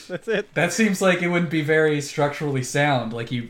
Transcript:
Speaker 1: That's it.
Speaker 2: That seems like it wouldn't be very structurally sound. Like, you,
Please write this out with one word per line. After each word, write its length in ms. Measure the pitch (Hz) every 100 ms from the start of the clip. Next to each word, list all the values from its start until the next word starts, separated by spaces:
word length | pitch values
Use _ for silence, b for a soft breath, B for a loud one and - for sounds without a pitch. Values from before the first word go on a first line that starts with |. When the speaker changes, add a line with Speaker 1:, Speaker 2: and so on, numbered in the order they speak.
| -
Speaker 1:
That's 200 | 180 -
it. 260 | 202 -
Speaker 2:
That 180 | - 170
seems 300 | 170 220 190
like 180 | 190 175
it 80 | 175
wouldn't 220 | 175 165
be 120 | 156
very 380 | 147 156 156 147
structurally 600 | 139 - 147 - 151 135
sound. 500 | 123 143 147 131 110
Like, 200 | 117 117
you, 160 | 123